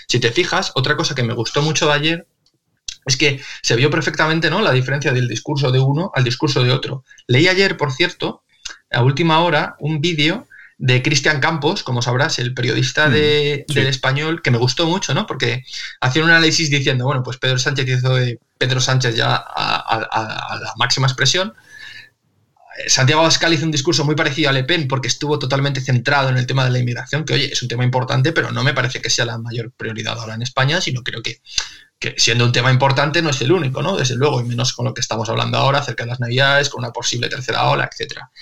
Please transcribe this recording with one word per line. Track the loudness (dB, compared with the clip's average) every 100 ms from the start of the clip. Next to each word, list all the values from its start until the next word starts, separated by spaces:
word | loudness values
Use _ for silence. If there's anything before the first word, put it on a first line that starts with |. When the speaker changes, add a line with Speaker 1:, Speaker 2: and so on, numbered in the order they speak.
| -2
Speaker 1:
si | 0
te | 2
fijas, | 2 0 0 -2 -2
otra | 0 0
cosa | -2 -2
que |
me | -2
gustó | -2 -2 0
mucho | 0 2 2
de |
ayer | 2 0 -2 -6 _ _ _ _ _ -18 -8 -4
es | 2
que | 2 0 -8 -8
se | 0 2
vio | 2
perfectamente, | 2 0 0 2 2 0
¿no? | 2
La | 2
diferencia | 2 2 -2 0
del | 0 0
discurso | -4 -4 0 2
de | 2
uno | 2 0 0
al | 0
discurso | 0 0 0 2
de | 2
otro. | 0 -2 -10 -12 -10 0
Leí | 4 4
ayer, | 4 2 2
por | -2
cierto, | 0 -2 -2 -6 -6 _ _ -18 -18 _
a | 2
última | 2 4 4 4
hora, | 4 2 0 -4
un | -4 -2
vídeo | 0 0 0 0 -8 -20 -20 -4
de | 2 2
Cristian | 2 0 2 2
Campos, | 0 0 0 -2
como | -2 -2
sabrás, | 0 0 0 -2
el | -4 -2
periodista | -2 0 0 2 2
Speaker 2:
Mm, |
Speaker 1:
de, | 4 4 2 0 -2 -2
Speaker 2:
sí. | 0
Speaker 1:
del | 0
Español, | 0 0 0 -2 -2
que | 0
me | 2
gustó | 2 0 0
mucho, | 0 0
¿no? | -2 -2
Porque | -2 -2 -2 -8 -14 -12 -4
hacía | 0 2
un | 6
análisis | 6 6 2 2
diciendo, | 0 2 0 0
bueno, | -2
pues | -4 -4
Pedro | -2 0
Sánchez | 0 -2 0
hizo | 0 2 2
de | 0 -4 _ -4
Pedro | 0 0
Sánchez | 2 2 2 0
ya | 0 0
a, |
a, | -4 -6 -2 -2 -2 -4 -2
a, | -4 -4 -8 -8
a | -10
la | -8 -2
máxima | -2 2 0
expresión. | 2 2 2 -2 -8 -20 -20 -18 -20 -20 _ _ _ _ _ -18 -8 -2
Santiago | 2 4 6
Abascal | 4 4 2
hizo | 0 0
un |
discurso | -2 0 0 2
muy | 0
parecido | 0 0 2
a |
Le | 2
Pen | 0 0 0
porque | -2 -2
estuvo | -2 -2 -2
totalmente | 0 0 0 -2
centrado | 0 0 2 0 2
en | 0
el | 0
tema | 0
de | 2
la | 0
inmigración, | -2 -4 -6 -6 -2
que, |
oye, | -2 -2
es | -4
un | -4
tema | -2
importante, | 0 0 0 0 2
pero | 0 -2
no | 0
me | 0
parece | 0 -2 -2
que | -2
sea | 0 -2
la | -4
mayor | -8 -8 -8
prioridad | -10 -10 -8 -8 -8
ahora | -8 -8
en |
España, | -6 0 0 0
sino | -2 -4
creo | -6 -8
que, | -8 -10 -10 -6 -6 -8 -20 -10
que | -6 0
siendo | 2 4 2
un |
tema | 2 4
importante | 4 4 2 0 2
no | 0
es | 0
el | 2
único, | 2 0 -2
¿no? | -2 -2
Desde | -2 0
luego, | 0 0
y | -2
menos | -2 -4
con | -2 -4
lo | -4
que |
estamos | -4 -4 -2
hablando | -2 -2 0
ahora | 2 0
acerca | -2 -6 -6
de |
las | -6
Navidades, | -2 2 4 4 0
con | -4
una | -8
posible | -6 -6 -4 -4
tercera | -6 -4 0 0
ola, | 0 -2
etcétera. | -6 -10 -12 -18 -20